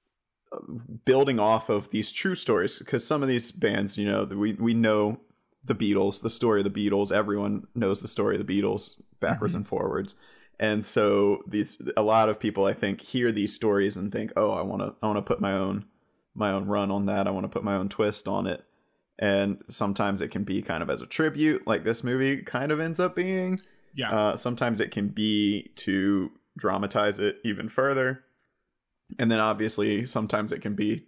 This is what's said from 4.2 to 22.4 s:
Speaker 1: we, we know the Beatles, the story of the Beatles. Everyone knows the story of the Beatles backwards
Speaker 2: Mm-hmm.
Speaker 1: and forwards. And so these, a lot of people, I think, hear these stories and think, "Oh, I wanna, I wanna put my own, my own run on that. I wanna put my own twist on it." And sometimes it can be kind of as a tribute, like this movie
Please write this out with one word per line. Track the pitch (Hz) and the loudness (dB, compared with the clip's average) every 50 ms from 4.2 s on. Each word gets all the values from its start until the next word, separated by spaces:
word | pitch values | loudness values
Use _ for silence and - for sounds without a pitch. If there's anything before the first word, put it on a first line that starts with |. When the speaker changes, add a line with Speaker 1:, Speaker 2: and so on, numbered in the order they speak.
| 98 | 0
Speaker 1:
we, | - 98 101 104 110 104 | -2 -2 -2 0 0 0
we | - 117 117 113 | 0 0 2 4
know | 117 113 110 107 104 104 104 113 - - _ _ _ _ _ _ _ - | 4 4 4 4 4 4 2 0 -4 -12 _ _ _ _ _ _ _ -4
the | - 117 | -4 -2
Beatles, | 104 113 101 101 98 98 98 98 - | 0 2 2 4 4 2 2 0 -2
the | - 113 | -4 -4
story | - - 120 113 107 101 | -4 0 2 4 4 4
of | 98 101 | 2 2
the | 98 110 101 101 | 0 0 0 2
Beatles. | 98 101 101 98 | 2 2 2 2
Everyone | 92 107 104 104 101 104 101 104 104 - - - - | 2 2 2 2 -2 -2 -2 -2 -2 -4 -6 -8 -4
knows | 120 107 95 101 - | 0 0 0 0 0
the | - 104 | -4 -8
story | - - 104 104 98 101 | -2 0 0 0 0 0
of | 104 | -2
the | 104 98 101 | 0 0 0
Beatles | 101 101 101 104 - - - _ - _ - - | 2 0 0 -2 -4 -8 -12 _ -20 _ -8 -4
backwards | 101 82 87 104 101 - | -2 -2 0 0 -2 -2
Speaker 2:
Mm-hmm. | 87 95 | -2 -4
Speaker 1:
and | 101 - | -4 -4
forwards. | - - - 98 - 95 101 - - - - - - - - _ _ - | -4 -2 -2 -2 -2 -4 -4 -6 -10 -18 -20 -20 -20 -20 -20 _ _ -2
And | 110 107 107 110 110 | 0 0 0 0 -2
so | - - 117 104 101 101 101 101 101 101 - - | 0 2 2 4 4 4 6 4 4 2 0 -2
these, | 92 101 107 104 - - - - - - | -4 -2 -2 -2 -2 -6 -10 -8 -4 0
a | - | 0
lot | 107 107 110 113 110 110 | 2 4 4 4 4 4
of | 107 - | 2 0
people, | - 104 101 98 98 | -2 -2 0 2 2
I | 98 | 2
think, | - - 107 98 98 - | 2 0 -2 -4 -4 -4
hear | - - - 127 120 117 | -8 -6 -2 0 0 2
these | 110 107 101 110 | 2 0 -2 -2
stories | - - 113 107 101 101 95 104 107 | -2 0 2 2 4 4 2 2 0
and | 92 98 101 | -4 -6 -6
think, | 101 110 107 - - | -4 -6 -6 -4 0
"Oh, | - 107 104 | 0 2 2
I | 104 85 | 0 0
wanna, | 92 98 95 98 101 - - - | -2 -4 -4 -4 -4 -6 -6 -4
I | 110 | -4
wanna | 107 104 101 | -2 -2 -2
put | 98 - - - | 0 -2 -2 0
my | 101 98 | 0 -2
own, | 98 95 95 95 98 98 101 _ _ _ _ _ _ _ _ _ - | 0 0 -2 -2 -4 -6 -8 _ _ _ _ _ _ _ _ _ -6
my | - 107 101 | -2 -2 0
own | 95 98 98 | 0 0 -2
run | 98 104 104 98 98 | 0 0 0 0 0
on | 98 101 101 | 0 0 0
that. | 98 101 98 98 | 0 0 0 0
I | 98 | 0
wanna | 98 92 95 - | -2 -2 -4 -4
put | - 95 101 | -6 -4 -2
my | 101 98 | -2 -2
own | 95 95 98 | 0 -2 -4
twist | - - 107 104 101 - - 95 | 0 0 0 0 0 -4 -6 -4
on | 101 98 95 | -4 -2 -2
it." | 92 82 - - _ _ _ _ _ _ _ _ _ _ - | -2 -4 -6 -10 _ _ _ _ _ _ _ _ _ _ -2
And | 110 101 98 98 101 101 98 - - - | 0 2 4 4 2 0 -2 -4 -8 -12
sometimes | - - 107 101 98 - 104 101 98 95 | -4 -2 -2 -2 0 0 0 0 0 -2
it | 80 - | -4 -4
can | - 98 101 | -4 -6 -4
be | 98 95 101 | -2 -2 -4
kind | - - 85 80 | -2 -4 -4 -4
of | 82 69 | -2 -2
as | 65 58 | -4 -4
a | 58 | -4
tribute, | - - - 160 156 135 143 156 156 143 - - | -8 -2 0 0 0 2 2 2 2 2 0 0
like | - 107 82 82 | -2 -2 0 0
this | 110 117 - - | -2 -2 -2 -2
movie | 120 127 131 135 135 139 - | -2 0 0 0 0 0 -2